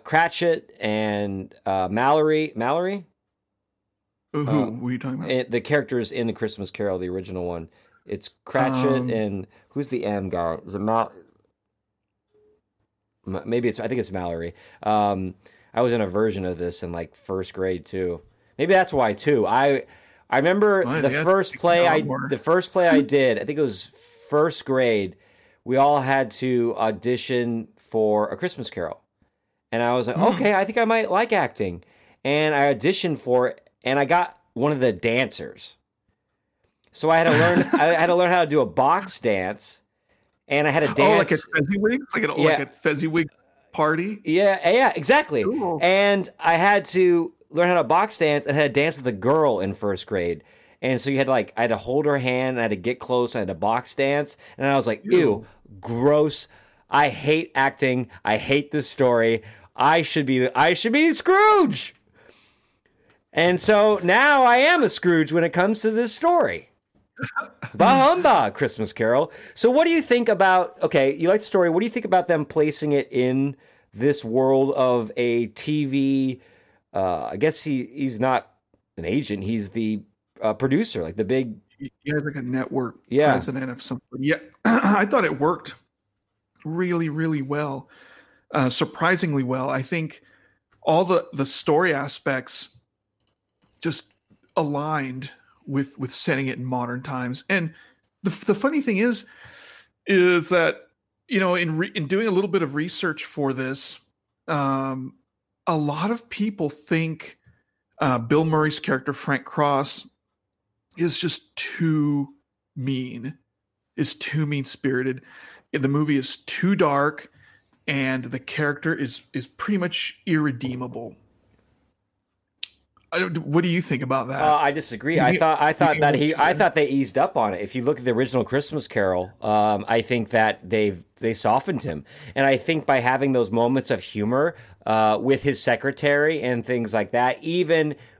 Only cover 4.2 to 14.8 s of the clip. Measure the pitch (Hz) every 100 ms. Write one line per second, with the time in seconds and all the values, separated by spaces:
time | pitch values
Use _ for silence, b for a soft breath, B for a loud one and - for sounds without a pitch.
4.2 | _ 151 143 147 117 117 123 123 135 131
5.2 | 101 127 127 120 110 147 - 123 110 127
6.2 | 113 104 110 - 95 - 104 92 90 92
7.2 | 92 92 90 87 82 b b b - 101
8.2 | - _ - 131 131 131 139 131 123 113
9.2 | 107 98 92 b b 135 143 127 104 101
10.2 | 95 87 85 82 - 95 104 113 110 92
11.2 | 82 _ _ _ _ _ _ _ _ _
12.2 | _ 415 427 _ _ _ _ _ _ _
13.2 | - 95 101 117 120 107 110 127 95 95
14.2 | 87 85 85 - b b